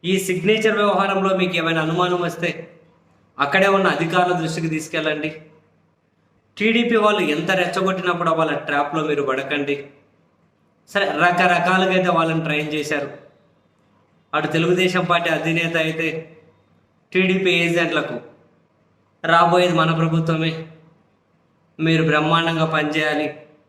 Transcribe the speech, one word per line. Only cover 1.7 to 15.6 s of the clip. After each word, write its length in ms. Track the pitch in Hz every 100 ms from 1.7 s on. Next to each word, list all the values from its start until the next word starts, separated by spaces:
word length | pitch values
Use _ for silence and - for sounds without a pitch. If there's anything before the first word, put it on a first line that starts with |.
| 165
అనుమానం 400 | 156 170 180 180
వస్తే, 580 | 170 160 175 - - - _ _ _ _ _ -
అక్కడే 280 | 143 190 196
ఉన్న 200 | 196 180
అధికారుల 460 | 147 165 180 180
దృష్టికి 360 | 170 156 175 160
తీసుకెళ్ళండి. 720 | 156 - 165 156 151 156 - - - _ _ _ _ _ _ _ _ _ -
టీడీపీ 380 | 214 226 240 226
వాళ్ళు 260 | 208 202
ఎంత 300 | 156 151 170
రెచ్చగొట్టినప్పుడు 800 | 185 175 190 185 185 180 170 170
వాళ్ళ 240 | 156 160
ట్రాప్లో 500 | 143 - 143 147 160
మీరు 180 | 156 143
పడకండి. 680 | 131 131 135 147 143 143 - - _ _ _ _ _ _ _ _ _
సరే, 160 | 202 190
రకరకాలుగా 840 | 156 175 180 180 175 175 185 190
అయితే 180 | 185 180
వాళ్ళని 320 | 170 165 160
ట్రైన్ 320 | 156 147 151
చేశారు. 440 | 151 143 147 139 - - _ _ _ _ _ _ _ _ _ _
అటు 140 | 151 156
తెలుగుదేశం 580 | 160 165 180 185 180 175
పార్టీ 240 | 170 170
అధినేత 480 | 156 165 165